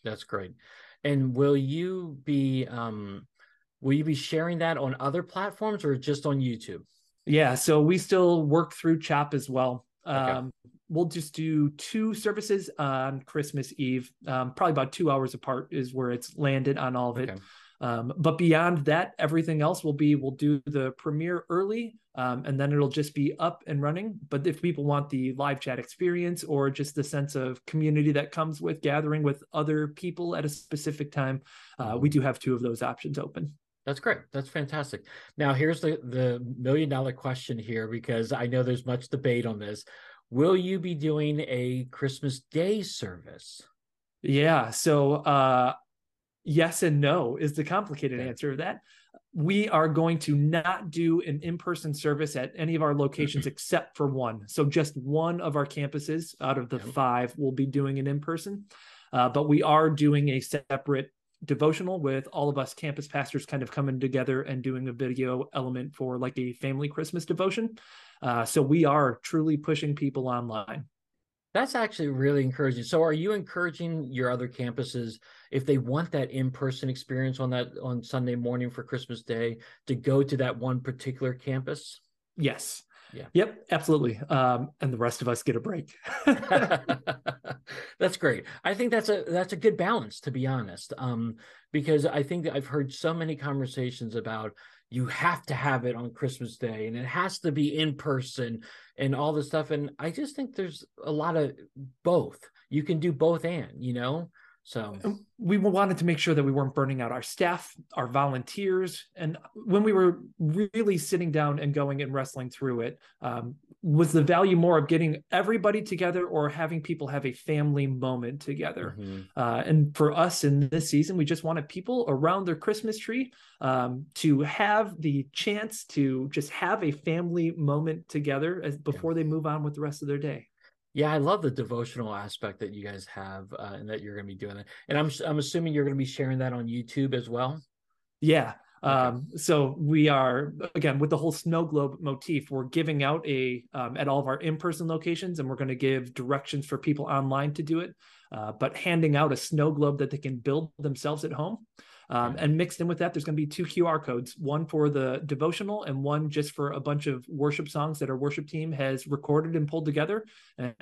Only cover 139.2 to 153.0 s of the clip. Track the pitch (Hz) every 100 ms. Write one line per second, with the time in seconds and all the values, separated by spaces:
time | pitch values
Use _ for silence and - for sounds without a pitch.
139.2 | 143 160 - 156 135 143 147 156 147 139
140.2 | 131 127 147 - - - 147 139 151 151
141.2 | 160 147 165 165 165 147 143 135 156 135
142.2 | - 151 147 135 127 165 156 147 139 160
143.2 | 160 135 127 123 - 139 120 131 143 139
144.2 | 131 139 165 156 175 156 165 160 165 165
145.2 | 190 170 131 131 135 127 135 135 123 127
146.2 | 123 139 - 143 139 139 - 147 139 139
147.2 | 135 135 147 147 151 165 175 - _ -
148.2 | _ - 107 110 135 - 180 170 160 143
149.2 | 151 143 - 156 151 147 147 143 139 143
150.2 | 139 127 117 143 160 - 147 131 147 151
151.2 | 151 127 160 226 - - - - - 123
152.2 | 120 131 151 156 175 - 170 170